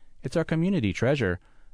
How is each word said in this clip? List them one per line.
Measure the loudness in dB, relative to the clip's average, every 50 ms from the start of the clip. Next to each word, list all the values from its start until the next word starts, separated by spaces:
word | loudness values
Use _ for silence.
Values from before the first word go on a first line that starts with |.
| -20 -20 -14 -10 -8
It's | -4 -2
our | -2 0
community | 0 0 0 2 2 2 2 2 0
treasure. | 0 2 2 2 2 2 2 0 0 -2 -6 -14 -20 -20 -20 -18